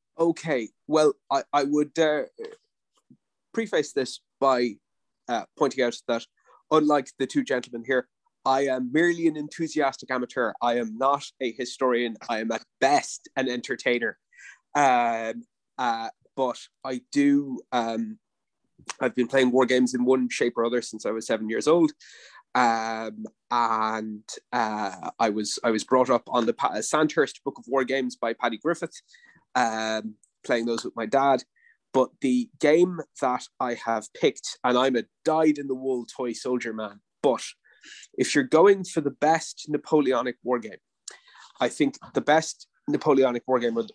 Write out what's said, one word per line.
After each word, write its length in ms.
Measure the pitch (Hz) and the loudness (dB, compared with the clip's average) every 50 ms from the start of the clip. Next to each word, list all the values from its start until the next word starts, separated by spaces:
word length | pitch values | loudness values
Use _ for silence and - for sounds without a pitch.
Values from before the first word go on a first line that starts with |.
| _ _ _ - | _ _ _ -2
Okay, 520 | 165 170 165 - - 165 151 127 113 104 - _ _ | 0 0 0 -2 -2 -4 -2 -2 -4 -6 -12 _ _
well, 280 | - 147 156 156 151 135 - _ _ | 0 2 4 4 4 2 0 _ _
I, 120 | 139 139 123 - - | -2 -2 -2 0 0
I 120 | 147 143 | 0 2
would, 340 | 143 147 147 151 147 _ 160 | 2 2 0 0 0 _ 0
uh, 260 | 160 156 151 151 123 - _ - - - - - _ _ _ _ _ _ _ _ _ _ - _ _ _ _ _ _ _ _ | 2 2 2 0 -4 -6 _ -14 -16 -16 -16 -18 _ _ _ _ _ _ _ _ _ _ -20 _ _ _ _ _ _ _ _
preface 400 | - 226 - - 165 143 - - | -6 -4 -2 0 -2 -2 0 -2
this 280 | 139 131 123 - - - _ _ _ | -4 -4 -4 -6 -14 -18 _ _ _
by, 360 | 139 135 131 123 123 120 101 - _ _ _ _ _ _ _ _ _ - | 2 2 4 4 2 -2 -4 -8 _ _ _ _ _ _ _ _ _ -6
uh, 160 | 120 110 - - _ | -6 -6 -6 -8 _
pointing 280 | - 156 135 120 135 123 | 0 0 0 2 0 0
out 120 | 120 117 - - | 0 -2 -4 -6
that, 200 | - 117 117 - - _ _ _ _ _ _ _ _ | -4 -4 -4 -4 -10 _ _ _ _ _ _ _ _
unlike 400 | 156 156 156 147 147 147 135 - - _ | 2 4 4 4 2 2 0 -4 -6 _
the 80 | 135 | -6
two 180 | 131 - 143 127 | -2 -2 -2 -2
gentlemen 400 | - 139 123 120 - 123 117 117 | 0 -2 -4 -4 -6 -12 -12 -4
here, 240 | 120 135 127 120 - _ _ _ _ _ _ _ | 0 0 0 0 -2 _ _ _ _ _ _ _
I 220 | 135 131 135 139 | 0 0 2 2
am 240 | 139 131 127 127 123 123 | 0 -2 -2 -4 -2 0
merely 340 | 156 170 175 170 170 165 165 | 2 2 2 2 2 0 0
an 80 | 151 | 0
enthusiastic 760 | 156 147 151 - - 165 156 - 156 147 139 131 - - - | 0 -8 -10 -8 -8 -8 -4 -2 -2 -2 -2 -2 -6 -8 -6
amateur. 420 | 131 127 123 120 - 135 120 110 - - 120 | -4 -4 -4 -4 -4 -2 -2 -2 -2 -2 -2
I 160 | 120 120 123 | 0 0 0
am 180 | 120 113 107 | -2 -4 -4
not 280 | 113 131 135 143 143 143 - - _ | -2 0 0 0 0 -2 -10 -10 _
a 120 | 135 120 110 | -6 -6 -6
historian. 640 | - 131 123 - - 135 127 123 117 123 117 110 107 - - | -6 -10 -10 -6 -2 0 0 2 2 0 -2 -6 -8 -8 -6
I 120 | 120 110 | -6 -4
am 100 | 113 113 | -4 -4
at 140 | 113 110 - _ _ _ | -6 -6 -8 _ _ _
best 480 | - - - 143 - - - - - - _ | 2 4 4 4 2 -2 -10 -14 -16 -10 _
an 120 | - 131 127 | -4 -4 -4
entertainer. 680 | 123 123 117 - 135 - - 131 123 120 117 110 - - _ _ _ - - - - _ _ _ _ | -4 -6 -6 -6 -8 -4 -2 0 0 0 0 -4 -6 -8 _ _ _ -20 -20 -20 -20 _ _ _ _
Um, 720 | 147 147 135 127 123 120 117 117 113 113 113 113 117 - _ _ _ _ _ _ - | 2 4 4 4 4 2 2 0 -2 -4 -6 -8 -8 -12 _ _ _ _ _ _ -4
uh, 300 | 127 123 117 113 113 110 - _ _ _ _ | -2 -2 -2 -2 -6 -10 -12 _ _ _ _
but 220 | - 135 123 117 - - - _ _ _ | -2 -2 -2 -2 -6 -12 -20 _ _ _
I 200 | 135 131 123 - _ - | -6 -6 -6 -8 _ 0
do, 480 | 143 143 143 143 143 143 139 127 - - _ - | 2 4 6 6 4 2 0 -6 -10 -10 _ -2
um, 460 | 123 117 113 113 113 113 107 110 110 _ _ _ _ _ _ _ _ _ _ _ _ - - - - | -2 -2 0 -2 -4 -4 -6 -8 -14 _ _ _ _ _ _ _ _ _ _ _ _ -16 -16 -8 -4
I've 140 | - 127 - | -4 -2 0
been 140 | - 123 113 | 0 -2 0
playing 240 | - 135 131 127 120 | 2 2 2 4 4
war 140 | 131 131 | 4 4
games 280 | 117 127 127 127 123 123 | 4 4 2 2 2 0
in 100 | 123 123 | 0 2
one 240 | 127 131 131 127 120 | 2 2 2 2 -2
shape 280 | - - 131 120 120 | -2 -2 -2 -2 0
or 80 | 117 117 | -2 -2
other 180 | 117 117 123 113 | 0 -2 -2 -4
since 240 | - - 110 - | -6 -12 -8 -6
I 40 | 104 | -6
was 160 | 107 113 107 | -6 -6 -4
seven 220 | - 113 107 110 107 | -4 -4 -4 -2 -4
years 200 | 113 110 110 147 | -4 -2 2 4
old. 240 | 160 175 170 151 - _ - - - - - - - - _ _ _ | 4 6 4 2 2 _ -16 -20 -20 -20 -20 -20 -20 -20 _ _ _
Um, 680 | 123 123 120 113 113 110 113 113 110 113 110 107 107 110 107 - _ _ _ | 2 2 2 2 0 -2 -6 -6 -6 -8 -10 -10 -12 -14 -14 -14 _ _ _
and, 760 | 120 120 117 113 113 110 110 110 110 110 110 110 107 104 107 - - - - _ - | 0 0 0 2 0 0 0 -2 -2 -4 -6 -6 -8 -10 -12 -16 -18 -18 -14 _ -2
uh, 580 | 123 117 110 107 107 107 98 92 87 85 82 - _ | -2 -2 -2 -2 -4 -6 -6 -8 -8 -12 -12 -4 _
I 120 | 120 113 | 0 0
was, 280 | 104 107 107 101 - - - | 0 -2 -4 -4 -6 -4 -2
I 60 | 120 | 0
was 140 | 113 110 110 | 0 0 0
brought 260 | - 131 127 127 120 | 2 2 2 4 4
up 140 | 131 120 - | 2 0 0
on 200 | - 135 123 113 | 0 -2 0 0
the 80 | 113 113 | 0 -2
Pa-, 260 | - - - - 107 | 0 0 -2 -2 -2
Sandhurst 640 | 110 - - 151 156 151 - - 143 - - - _ | -4 -2 0 2 2 2 2 0 0 0 -2 -8 _
Book 140 | 139 135 - | -10 -10 -10
of 60 | 120 | -10
War 180 | - 127 135 131 | -2 0 0 0
Games 320 | 123 131 135 131 123 123 | 0 -2 -2 -2 -4 -6
by 160 | - - 117 113 | -6 -6 -6 -4
Paddy 260 | - - 120 113 107 | -2 -4 -4 -4 -2
Griffith, 420 | - 156 170 - - 160 - - _ _ _ - _ _ _ _ _ _ _ | -2 -4 -2 -2 -4 -10 -12 -16 _ _ _ -20 _ _ _ _ _ _ _
um, 640 | 127 123 113 113 113 113 110 110 110 107 110 107 _ _ _ _ _ _ | 0 0 0 -2 -2 -4 -4 -4 -4 -6 -8 -12 _ _ _ _ _ _
playing 220 | - 131 117 117 | -2 -2 0 0
those 180 | 117 117 113 - | -2 -4 -4 -4
with 100 | - - | -8 -8
my 100 | 120 113 | -6 -6
dad. 380 | 110 110 135 135 139 135 127 - - _ _ _ _ _ _ _ _ _ | 0 0 2 4 4 2 2 0 -6 _ _ _ _ _ _ _ _ _
But 180 | 135 127 - - _ | 0 0 0 -2 _
the 300 | - 131 127 123 120 - _ _ | -2 0 0 0 0 -2 _ _
game 400 | - 160 151 170 180 185 180 165 151 - _ - | 2 4 6 6 4 4 2 -6 -10 -14 _ -4
that 260 | - 131 127 123 - - _ _ | -2 -2 -2 -2 -6 -10 _ _
I 140 | 135 127 123 | -4 -4 -4
have 380 | - - - 117 110 107 - _ | -4 -2 -2 -2 -2 -4 -8 _
picked, 460 | - - 147 - - - - - - _ | 0 0 0 0 0 -10 -14 -14 -4 _
and 120 | 127 123 | 2 4
I'm 200 | 123 127 135 131 | 4 4 4 2
a 80 | 117 107 - _ _ _ | 0 -2 -4 _ _ _
dyed-in-the-wool 800 | 160 156 160 160 160 147 143 143 135 131 127 131 135 131 123 120 | 0 2 4 4 4 2 2 -2 -4 -6 -4 -2 -4 -4 -4 -4
toy 260 | 117 - - 127 123 117 | -8 -10 -8 -6 -6 -6
soldier 400 | - - 131 127 123 120 117 110 | -6 -4 -4 -2 -2 -4 -6 -8
man, 280 | 110 110 104 - - _ _ _ _ - | -8 -8 -10 -12 -16 _ _ _ _ 2
but 200 | 143 120 110 - - - _ _ _ _ _ _ - - - - _ _ - | 2 2 2 -2 -10 -16 _ _ _ _ _ _ -20 -20 -20 -20 _ _ -2
if 160 | 131 - - | -2 2 2
you're 100 | 147 135 | 0 2
going 400 | 127 - 156 175 202 202 196 185 | 4 6 8 8 8 6 6 2
for 160 | - - 170 | -4 -6 -4
the 100 | 147 143 | -4 -4
best 560 | 127 - - 151 160 160 - - - - - - | -4 0 2 2 2 2 0 -6 -14 -16 -8 -4
Napoleonic 680 | 151 147 - - - 151 143 131 127 120 123 127 117 - _ | -4 -4 -2 0 2 2 2 4 2 0 0 -4 -6 -8 _
war 160 | 117 127 123 | -4 -4 -4
game, 200 | 110 110 95 - _ _ _ _ _ - - - _ _ _ - - - _ _ | -4 -8 -14 -16 _ _ _ _ _ -20 -20 -20 _ _ _ -20 -20 -20 _ _
I 80 | 127 120 | -4 -4
think 280 | - - 151 139 - - - - - | 0 0 -2 -2 -2 -6 -16 -6 -6
the 60 | 139 | -4
best 460 | 117 - 147 160 156 - - - - _ _ _ _ - | 2 4 2 2 2 0 -10 -14 -18 _ _ _ _ -4
Napoleonic 560 | 147 143 - 156 143 135 131 127 120 120 - | -4 -2 2 2 4 4 4 2 0 -2 -2
war 140 | - 131 123 | 0 0 0
game, 180 | 120 117 113 117 | 0 0 -2 -2
or 60 | 107 104 - | -4 -6 -8